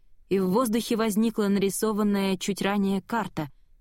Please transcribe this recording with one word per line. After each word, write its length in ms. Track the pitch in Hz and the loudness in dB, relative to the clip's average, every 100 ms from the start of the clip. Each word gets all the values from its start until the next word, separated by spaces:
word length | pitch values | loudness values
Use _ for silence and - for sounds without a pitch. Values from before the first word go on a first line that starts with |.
| - - - | -20 -16 -4
и 80 | 196 | 0
в 100 | 185 | 2
воздухе 460 | 208 254 226 - 220 | 2 2 0 0 0
возникла 540 | 226 196 226 220 202 | 0 2 0 2 0
нарисованная 880 | 202 196 - 214 208 208 202 196 190 | 2 0 0 -2 0 0 2 0 -2
чуть 240 | - 190 | -4 -2
ранее 400 | 196 202 196 196 | 0 0 0 -2
карта, 480 | - 233 190 - 147 - - - | -2 -4 -4 -6 -8 -10 -20 -20